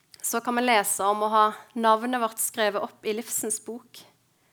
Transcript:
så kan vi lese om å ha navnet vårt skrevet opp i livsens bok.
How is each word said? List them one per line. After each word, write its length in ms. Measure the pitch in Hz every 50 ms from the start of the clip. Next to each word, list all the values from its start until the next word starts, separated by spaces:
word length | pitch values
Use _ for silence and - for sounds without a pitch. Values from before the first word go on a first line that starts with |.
| _ _ - -
så 180 | - - - 233
kan 160 | - 247 240
vi 80 | 240 247
lese 400 | 247 233 208 196 - - - 190
om 160 | 202 208 214
å 80 | 214 214
ha 120 | 220 214 214 214 214 - - - - 240
navnet 420 | 226 220 220 220 226 247 254 247
vårt 200 | 233 220 226 -
skrevet 400 | - - - 240 214 208 202 202
opp 220 | 220 240 - _ -
i 60 | 220 208
livsens 460 | 214 233 - - - - 220 - - -
bok. 360 | - 220 247 - _ - - - - _ _ _ _ _ _ _ _